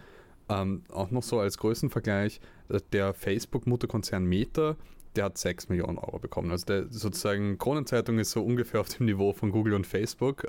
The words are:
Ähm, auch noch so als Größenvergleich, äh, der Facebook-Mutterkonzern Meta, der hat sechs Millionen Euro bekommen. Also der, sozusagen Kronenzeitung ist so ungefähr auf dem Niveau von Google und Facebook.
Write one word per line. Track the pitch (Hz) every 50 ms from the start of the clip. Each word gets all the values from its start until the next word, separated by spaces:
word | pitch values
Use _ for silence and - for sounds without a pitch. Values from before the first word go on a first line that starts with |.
| - - - - - - - - - -
Ähm, | 104 98 95 95 98 - - -
auch | - - 98 92
noch | 120 127 120
so | - 120 113
als | 101 101 -
Größenvergleich, | - - 110 113 - - 131 - 113 - 110 101 98 104 107 - - - - - - -
äh, | - - 101 - -
der | - 101 98 98 95
Facebook-Mutterkonzern | - - 101 98 92 - - - 95 - 120 123 120 - - - 110 - - 98 95 92
Meta, | 90 90 98 127 - - 160 156 151 156 - - - - - - - -
der | 110 101
hat | 98 - -
sechs | - 92 90 - - -
Millionen | 92 87 - - 85
Euro | - - - - -
bekommen. | - - - - 90 170
Also | - 90 -
der, | - 101 98 - -
sozusagen | 117 107 107 101 95 - - 104 101 101 101 101 95
Kronenzeitung | - - 127 147 156 131 - 127 117 113 - 113 113
ist | 104 -
so | - 113 95
ungefähr | 120 123 120 113 - - 107
auf | 101 -
dem | - - 123
Niveau | 110 101 95 98 101 95
von | - 113 101
Google | 95 110 107 110 104
und | 98 95
Facebook. | - - 95 110 - - - 123 135 139 - -